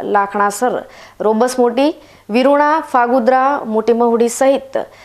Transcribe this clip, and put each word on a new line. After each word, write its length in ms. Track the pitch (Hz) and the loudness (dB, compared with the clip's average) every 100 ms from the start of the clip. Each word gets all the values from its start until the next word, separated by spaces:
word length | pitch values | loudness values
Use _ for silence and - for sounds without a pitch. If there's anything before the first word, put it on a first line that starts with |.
લાખણાસર, 720 | - 202 196 208 202 202 247 190 - - - - | -2 -2 0 0 -2 0 -2 -4 -8 -16 -20 -6
રોબસ 400 | 208 220 247 247 | -2 0 0 0
મોટી, 320 | 240 226 285 349 - - - | 0 2 0 -2 -12 -20 -4
વિરુણા, 520 | 220 269 285 294 440 | 0 2 2 2 0
ફાગુદ્રા, 800 | - 254 240 262 233 254 262 285 233 | 0 0 2 2 2 2 2 -2 -4
મોટી 280 | 220 220 | -2 0
મહુડી 360 | 233 233 233 233 | 0 2 2 0
સહિત 440 | - 269 269 269 - - - | 0 0 0 -2 -8 -8 -14